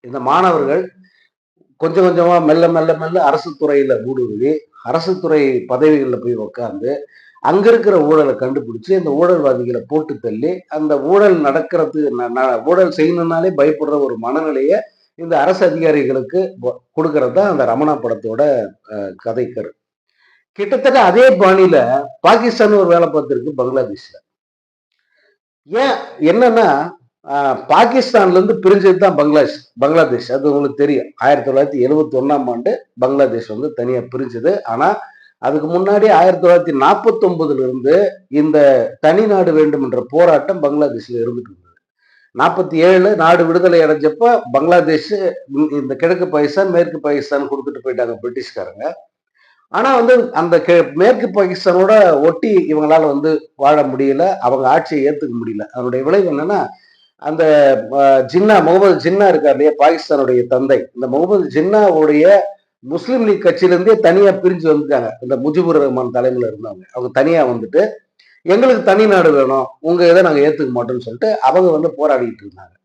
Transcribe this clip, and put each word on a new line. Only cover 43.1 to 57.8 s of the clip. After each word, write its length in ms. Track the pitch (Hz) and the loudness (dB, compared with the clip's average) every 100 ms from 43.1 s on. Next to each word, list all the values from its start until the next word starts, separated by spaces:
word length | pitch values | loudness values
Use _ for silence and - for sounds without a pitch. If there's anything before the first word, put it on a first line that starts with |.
நாடு 320 | 202 160 175 165 | 2 2 4 2
விடுதலை 340 | 170 180 170 | 2 2 4
அடைஞ்சப்ப 600 | 156 151 151 147 233 233 - | 2 2 -2 0 0 0 0
பங்களாதேஷ் 800 | 127 156 175 156 156 - 208 185 - - | -2 2 2 2 -2 -2 -4 -4 -6 -10
இந்-, 180 | 139 151 | -4 -4
இந்த 220 | 143 131 | -4 -6
கிழக்கு 340 | 135 165 180 175 | -4 -2 -2 -2
பாகிஸ்தான், 420 | 156 147 165 196 | -2 -2 -2 0
மேற்கு 300 | 170 165 151 | 0 -2 -4
பாகிஸ்தான் 480 | 147 143 143 143 139 | -4 -4 -4 -6 -4
கொடுத்துட்டு 300 | 139 135 135 | -8 -8 -10
போயிட்டாங்க 300 | 127 123 120 110 | -8 -6 -6 -6
பிரிட்டிஷ்காரங்க. 720 | 123 127 117 113 90 85 135 - _ _ _ _ _ _ _ | -10 -10 -12 -14 -14 -10 -12 -12 _ _ _ _ _ _ _
ஆனா 320 | 170 262 254 | -4 0 0
வந்து 320 | 233 254 - | 4 2 2
அந்த 280 | - 170 165 | -4 0 0
கே-, 320 | 170 170 147 | 4 2 2
மேற்கு 340 | 143 196 233 208 | 2 2 2 -2
பாகிஸ்தானோட 920 | 196 185 180 196 180 190 220 190 147 156 | -2 -2 -2 0 2 4 6 6 4 2
ஒட்டி 480 | 160 - 190 160 | 0 0 0 0
இவங்களால 320 | 156 151 160 156 | -2 2 2 2
வந்து 440 | 143 151 156 - _ | 0 -2 -2 -6 _
வாழ 260 | 139 151 | 2 2
முடியல, 520 | 135 127 139 139 180 | 0 -2 -2 0 -2
அவங்க 340 | 190 120 131 131 | -2 -2 0 2
ஆட்சியை 440 | 156 160 156 139 | 0 0 -2 -2
ஏத்துக்க 180 | 147 143 120 | -2 -6 -8
முடியல. 180 | 113 107 | -8 -8
அதனுடைய 420 | - 127 123 127 | -10 -8 -6 -4
விளைவு 260 | 135 190 185 | 0 0 0
என்னன்னா, 360 | 143 156 202 127 - _ _ _ _ | -4 -4 -4 -6 -10 _ _ _ _
அந்த, 280 | 147 160 160 151 139 131 | -10 -2 2 4 4 2